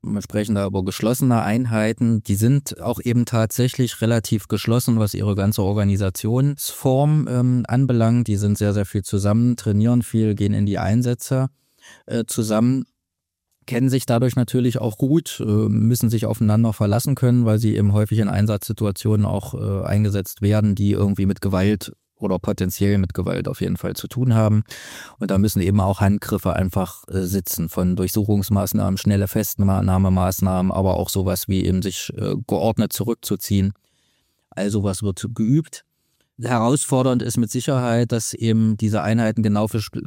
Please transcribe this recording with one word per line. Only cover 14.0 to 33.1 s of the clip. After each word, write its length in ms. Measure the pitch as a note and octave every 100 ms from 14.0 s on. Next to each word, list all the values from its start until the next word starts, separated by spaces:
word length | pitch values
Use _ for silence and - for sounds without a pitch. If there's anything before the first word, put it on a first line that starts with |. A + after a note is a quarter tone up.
| -
dadurch 280 | A#2 B2+ A#2+
natürlich 440 | A#2+ B2+ B2 A#2
auch 180 | A2+ G#2
gut, 420 | C3+ D#3+ E3 -
äh, 40 |
müssen 640 | A2 G#2 G#2+ A2 A2 B2 A#2
sich 160 | A2+ G#2+
aufeinander 480 | A2 G#2+ G#2+ A#2
verlassen 400 | G#2+ G#2 A2 C3
können, 320 | C3+ B2+ B2 A2+
weil 140 | G#2+
sie 160 | A2+ G#2
eben 180 | G2+
häufig 240 | G2+ G#2+ A2
in 100 | G#2
Einsatzsituationen 1000 | F#2+ G#2+ G#2 - A2 G#2+ G2 G#2 G#2+ G2+
auch, 260 | F#2+ -
äh, 320 | - G#2+ G2 -
eingesetzt 560 | G2+ G#2+ G2+ F#2 -
werden, 320 | G2+ G#2 G#2
die 200 | G2 G2+
irgendwie 340 | G2 G2+ G2 G2
mit 140 | G2
Gewalt 500 | G2+ F#2+ G2 G#2+ - - _ _
oder 200 | G#2 F#2
potenziell 640 | - G2+ F#2 - G2+ G2+
mit 160 | F#2 -
Gewalt 320 | F#2 F#2 F#2+
auf 140 | -
jeden 160 | F#2 F#2
Fall 180 | F#2+ -
zu 120 | -
tun 280 | B2 B2+ A2+
haben. 280 | A2 G#2+ - - - - - -
Und 140 | G#2
da 80 | G2
müssen 200 | G#2 G2
eben 220 | F2 G2+
auch 200 | F#2+ G2
Handgriffe 520 | G2+ G2+ - G#2 G2
einfach, 500 | - F#2 G2 F#2 - -
äh, 160 | F#2+
sitzen 440 | F2+ G2 F2+ - E2
von 280 | - F2+ F2+
Durchsuchungsmaßnahmen, 1040 | F#2 - G#2 G2+ G2 G2+ F#2+ G#2+ F#2+ G2
schnelle 300 | - G2+ G2
Festnahmemaßnahmen, 1400 | A2 G#2+ - G2 F#2+ G2 F#2 F#2+ F#2 F2+ F#2+ F#2+ F#2 F#2
aber 260 | F#2 F#2+ F2
auch 120 | F2+
sowas 380 | G2 F#2 F#2 -
wie 180 | F#2+ F2+
eben 160 | F#2
sich, 320 | F#2 - - -
äh, 200 | G2+ G2 A#2
geordnet 460 | F#2 A2+ G#2+ -
zurückzuziehen. 800 | - G2